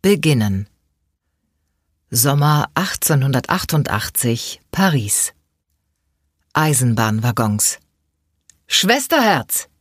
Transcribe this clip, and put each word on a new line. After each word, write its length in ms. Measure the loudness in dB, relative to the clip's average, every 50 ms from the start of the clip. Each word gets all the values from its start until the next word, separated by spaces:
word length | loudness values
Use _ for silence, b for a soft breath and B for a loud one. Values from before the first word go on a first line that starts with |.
| 4
Beginnen. 640 | 2 2 2 2 2 2 2 2 0 0 -2 -4 _ _ _ _ _ _ _ _ _ _ _ _ _ _ _ _ _ _ _ _ _ _ _ _ _ _ _ _ _
Sommer 580 | -2 0 0 2 2 2 2 2 2 2 0 -2 _
achtzehnhundertachtundachtzig, 1900 | -6 -4 -4 -6 -6 -2 0 0 2 2 2 0 -2 0 0 -2 -4 -2 -2 -2 -2 0 0 -4 -6 -6 -6 -6 -4 -2 -2 -2 -2 -6 -12 -14 -16 _ _
Paris. 640 | -2 0 0 2 2 0 -2 -2 -2 -2 -4 -4 _ _ _ _ _ _ _ _ _ _ _ _ _ _ _ _ _ _ _ _ _ _ _ _ _
Eisenbahnwaggons. 1300 | 0 0 2 2 2 2 0 2 2 0 0 0 0 -2 -2 0 0 0 0 0 0 -2 -4 -4 -8 _ _ _ _ _ _ _ _ _ _ _ _ _ _ _ _ _
Schwesterherz! 1000 | _ -2 0 2 2 0 0 0 0 2 2 4 4 2 2 0 -4 -6 -8 -8 _ _ _